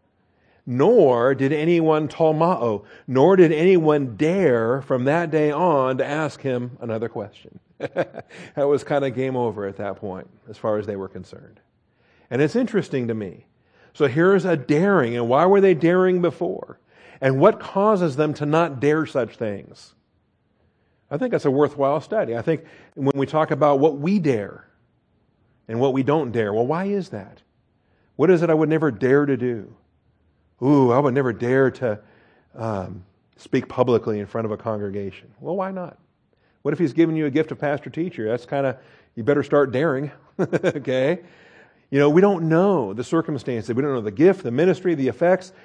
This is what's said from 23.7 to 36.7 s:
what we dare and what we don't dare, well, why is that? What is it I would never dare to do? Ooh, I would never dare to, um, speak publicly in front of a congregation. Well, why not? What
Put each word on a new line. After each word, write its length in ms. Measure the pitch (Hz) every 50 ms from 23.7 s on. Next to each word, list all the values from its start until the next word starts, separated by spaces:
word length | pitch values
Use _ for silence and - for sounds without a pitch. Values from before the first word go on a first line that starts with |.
| 143 139
what 180 | 143 160 143 143
we 220 | 143 180 202 208
dare 480 | 156 147 127 107 101 98 - - - _ _ _ _ _ _ _ _ _ _ _ _ _ _ _ _ _ _ _ _ -
and 120 | 113 117
what 140 | 127 139 127
we 100 | 135 131
don't 280 | 127 147 160 147 120
dare, 220 | 104 117 110 104 101
well, 120 | 110 120
why 200 | 127 151 170 190
is 240 | 202 202 196 175 -
that? 320 | 127 104 92 - - - _ _ _ _ _ _ _ _ _ _ _ _ _ _ _
What 140 | - 139 180
is 120 | 185 160
it 80 | 170 160
I 40 | 160
would 160 | 156 160 147
never 220 | 156 160 160 143
dare 340 | 113 95 131 127 135 143 147
to 120 | 139 135 113
do? 380 | 123 123 120 110 95 - - _ _ _ _ _ _ _ _ _ _ _ _ _ _ _ _ - 120
Ooh, 280 | 139 147 139 131 123
I 80 | 117 131
would 140 | 147 139 120
never 200 | 143 135 127 110
dare 360 | 92 120 123 131 135 135 127
to, 280 | 127 - 131 117 104 104 - _ _ _ _ _ _ _ _ _ -
um, 480 | - 113 113 107 98 92 90 92 95 - _ _ _ _ _ _ _
speak 300 | - - - 131 120 -
publicly 520 | - - 123 123 120 110 - 117 107 104
in 60 | 101
front 200 | 101 - 113 113
of 60 | 107
a 60 | 104 98
congregation. 720 | - 117 110 104 104 101 95 104 98 95 90 - - - 107 _
Well, 160 | 135 147 175
why 160 | 196 190 196
not? 260 | 190 185 180 156 - - _ _ _ _ _ _ _ _ _ _ _ _ -
What 80 | 139